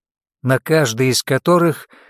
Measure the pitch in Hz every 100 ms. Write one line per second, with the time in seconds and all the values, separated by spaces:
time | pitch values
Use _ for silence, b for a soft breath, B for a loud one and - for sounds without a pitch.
0 | _ _ _ _ 131 127 - 160 135 113
1 | 131 120 - 131 - 175 170 143 - b
2 | b